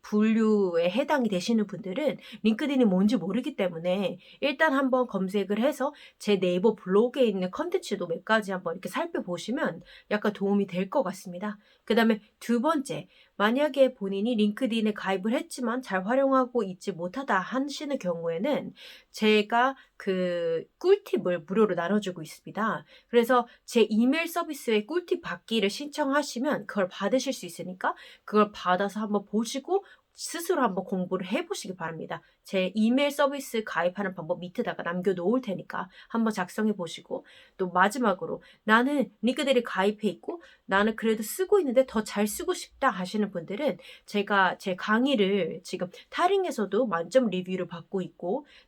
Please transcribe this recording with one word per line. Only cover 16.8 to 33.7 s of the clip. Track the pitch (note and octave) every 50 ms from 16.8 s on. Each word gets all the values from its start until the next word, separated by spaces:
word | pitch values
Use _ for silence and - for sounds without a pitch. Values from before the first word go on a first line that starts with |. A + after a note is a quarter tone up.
| - -
못하다 | F#3 D#3 E3+ F3+ F3+ B3+ C#4 C#4 A3 F#3+
하시는 | F#3 - G#3 C4 C4+ C#4+ C#4 - D#4 C#4 C#4+ -
경우에는 | - F3+ E3+ E3+ E3 E3+ E3 E3+ G3+ D4 C#4 F3+ - F#3 - - - - - - _ _
제가 | - - G#3+ G#3+ G#3+ G#3+ G#3 G#3 A3+ A#3 B3 C4+ C4+ - - _ _
그 | - - G3+ F#3 F#3 F#3 F3+ F3 F3 E3+ E3 E3 D#3+ - - _ _
꿀팁을 | - F4 G4 G#4 - - - C#4+ E3 F3+ F3 F3 D#3 -
무료로 | F#3+ G#3+ A3 F#3 F3+
나눠주고 | F3 E3+ E3+ G3+ G#3+ G#3 F#3+ F3+ E3+
있습니다. | D#3 D3+ - - _ - D#3 F#3 G#3+ A3 F3+ D3+ D3+ _ - - _ _
그래서 | - A#3+ A#3 A#3+ C4 B3 A#3 - - _ _
제 | - - A#3 G#3+
이메일 | - A3 G#3 A#3 B3+ C#4+ E4 E4+ E4
서비스에 | E4 F4 E4 D#4+ D4+ - - - A3 G#3 G#3+
꿀팁 | G#3+ D#4 F4 F4+ - F#4 -
받기를 | - - F3 F3+ - - A3 A3+ G3 G3+
신청하시면 | G#3 - D4 D4 C#4+ - D4+ C#4 C4+ D4 D4 C#4+ - B3 B3 D4+ B3+ F#3 - -
그걸 | - G#3 F#3+ F#3
받으실 | - - G3 G3 G#3 C4 B3+ C#4
수 | C4 - -
있으니까 | E3+ - - E3+ F#3 F#3 - - D4 - - - - - _ _
그걸 | - - G#3+ G#3 G#3
받아서 | G#3 - - F3+ F3+ F3+ G3+ G3+ G3 G#3+
한번 | A3 G#3 G#3 G3+ G3+
보시고 | - - G#3+ A#3 A3+ - C4+ C4+ - F4+ G4 - - - _ _ _ _
스스로 | - - - - E4 E4+ F4+ F#4 D#4
한번 | C4 G#3 F#3 F#3+ F#3
공부를 | - G3+ F#3 F3+ - F3+ F#3+ G3 F3+
해보시기 | G3+ D#4 F4+ - G4+ - - - F3+ F#3
바랍니다. | E3 D#3+ D#3+ D#3+ C#3+ C#3+ E3+ D#3+ - _ _ _ _
제 | - - F#3+ F#3 F3+ -
이메일 | A3 G#3+ A3+ A#3+ C4+ C#4+ C#4+
서비스 | C#4+ - D4 C#4 C#4+ C#4+ C4+ - - A3+ G#3+
가입하는 | -